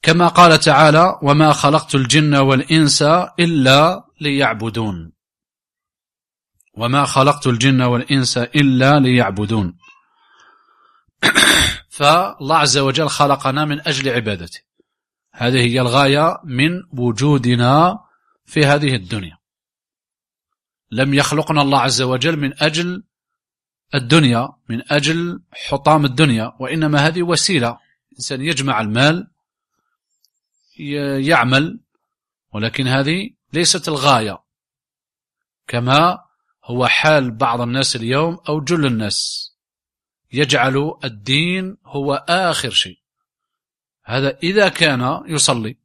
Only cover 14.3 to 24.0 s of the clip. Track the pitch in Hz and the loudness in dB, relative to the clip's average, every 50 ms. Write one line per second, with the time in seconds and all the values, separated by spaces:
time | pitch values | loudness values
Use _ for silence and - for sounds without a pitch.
14.3 | 101 87 85 85 - - _ _ _ _ _ _ _ _ _ _ _ _ _ _ | -6 -6 -8 -16 -18 -20 _ _ _ _ _ _ _ _ _ _ _ _ _ _
15.3 | _ - 120 120 131 131 120 120 117 131 127 120 117 135 143 135 139 143 156 165 | _ -4 -2 0 0 0 0 0 0 0 -2 0 2 2 2 2 2 2 0 0
16.3 | 190 - - 160 127 123 143 160 175 180 - _ - 127 123 120 113 101 131 147 | -2 -4 -10 -8 -4 -2 -2 -2 -2 -6 -10 _ -8 -4 -2 -2 -2 0 0 2
17.3 | 147 135 120 123 123 120 120 123 139 151 165 180 196 - _ _ _ _ _ _ | 2 2 2 0 0 2 2 2 4 4 2 2 0 -4 _ _ _ _ _ _
18.3 | _ _ _ _ - 156 151 139 143 147 151 139 131 117 92 87 113 104 95 82 | _ _ _ _ -2 0 2 2 2 2 2 -2 -2 -4 -6 -8 -10 -10 -10 -12
19.3 | 78 _ _ _ _ _ _ _ _ _ _ _ _ _ _ _ _ _ _ _ | -18 _ _ _ _ _ _ _ _ _ _ _ _ _ _ _ _ _ _ _
20.3 | _ _ _ _ _ _ _ _ _ _ _ _ 113 110 135 139 139 139 139 - | _ _ _ _ _ _ _ _ _ _ _ _ -4 -2 -2 0 2 0 0 0
21.3 | 147 151 151 - 160 147 143 139 139 131 120 135 123 123 135 127 127 127 120 165 | 0 -4 -2 0 0 0 2 2 2 2 2 0 0 -2 -2 -2 -2 -2 -2 -2
22.3 | 165 151 143 135 139 - 151 156 156 160 175 180 180 190 - _ _ _ _ _ | -2 -2 -4 -6 -4 -2 -2 -2 -2 -2 -6 -6 -6 -10 -14 _ _ _ _ _
23.3 | _ _ _ _ _ _ _ _ _ _ _ _ - 139 | _ _ _ _ _ _ _ _ _ _ _ _ -6 -6